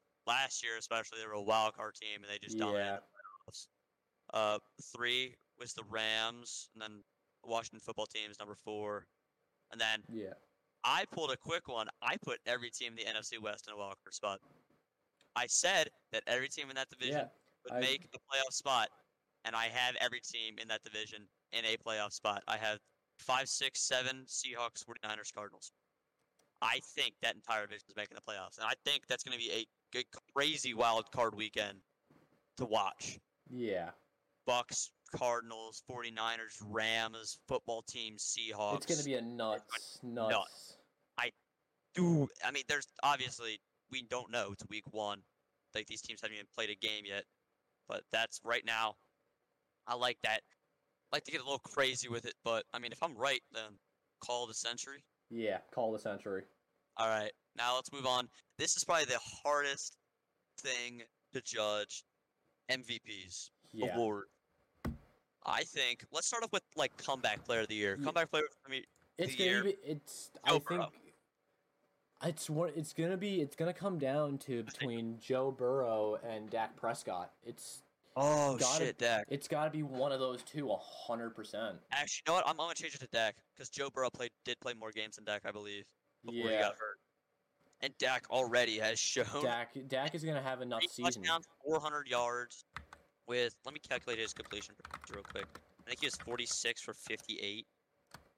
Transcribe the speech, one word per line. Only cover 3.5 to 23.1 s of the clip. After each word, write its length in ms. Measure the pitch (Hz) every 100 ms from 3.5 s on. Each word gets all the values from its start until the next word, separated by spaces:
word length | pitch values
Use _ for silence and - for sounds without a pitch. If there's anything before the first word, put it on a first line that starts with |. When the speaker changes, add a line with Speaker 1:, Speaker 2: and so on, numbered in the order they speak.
Speaker 1:
playoffs. 160 | - - _ _ _ _ _ -
Uh, 260 | 110 107 104 - -
three 540 | - 120 120 123 127 117 _ -
was 160 | 123
the 100 | - 104
Rams, 840 | 110 110 110 113 120 120 - -
and 80 | 113
then 220 | 110 104 - _ _ _
the 60 | 117
Washington 300 | 113 110 113
football 260 | - 110 107
team 240 | 110 107
is 80 | 104
number 160 | 104 101
four. 520 | - 107 104 104 98 _ _ _ _ _ _
And 80 | 113
then 240 | 110 110 104
Speaker 2:
Yeah. 240 | 113 98 95 _ _ _ _
Speaker 1:
I 220 | 120 160 208
pulled 260 | - 151
a 60 | 127
quick 300 | 147 165 -
one. 220 | 117 107 -
I 160 | 120 139
put 220 | - 120 -
every 240 | 123 120
team 240 | - 120
in 20 | 113
the 80 | 110
N 80 | 110
F 80 | 107
C 120 | 117
West 300 | 107 104 -
in 60 |
a 40 | 104
wild 180 | 98 98
card 100 | -
spot. 280 | - 104 98 - - _ _ _ _ _ _ _ 117
I 120 | 123
said 440 | - 175 190 151 - _
that 120 | - -
every 220 | 123 131
team 200 | - 139
in 60 | 135
that 140 | 135
division 280 | 127 131 147
Speaker 2:
Yeah, 100 | - - _ _
Speaker 1:
would 100 | 127
Speaker 2:
I 60 | 123
Speaker 1:
make 320 | 127 135 -
the 80 | 131
playoff 340 | - 135 131
spot, 360 | - 139 127 107 - _ _ _ _ 113
and 100 | 113
I 120 | 113
have 280 | 120 123 123
every 220 | 123 123
team 360 | - 117 110 107
in 80 | 110
that 140 | 107
division 440 | 113 107 107 107 101 _ _
in 120 | 117 113
a 120 | 113
playoff 340 | 117 110 104
spot. 300 | - 107 101 -
I 100 | 110
have 220 | 110 107 _ _ _